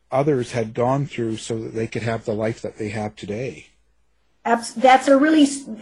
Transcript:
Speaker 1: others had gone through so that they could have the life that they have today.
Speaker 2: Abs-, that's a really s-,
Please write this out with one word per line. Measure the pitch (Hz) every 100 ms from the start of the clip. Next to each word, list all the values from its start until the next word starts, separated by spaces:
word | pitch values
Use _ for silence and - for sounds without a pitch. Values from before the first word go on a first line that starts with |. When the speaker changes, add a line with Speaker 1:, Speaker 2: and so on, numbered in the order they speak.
| _
Speaker 1:
others | 135 147 135 120
had | 123 110
gone | 117 120 139 139
through | - 113 110
so | - 113
that | 117
they | 113 113
could | 123
have | 113 113
the | 120
life | 107 113 117
that | 101 -
they | 107
have | 107 107
today. | - 95 107 131 78 - _ _ _ _ _ _ _
Speaker 2:
Abs-, | 233 233 -
that's | 226 254 254 285
a | 269
really | 311 311
s-, | 277 - - 220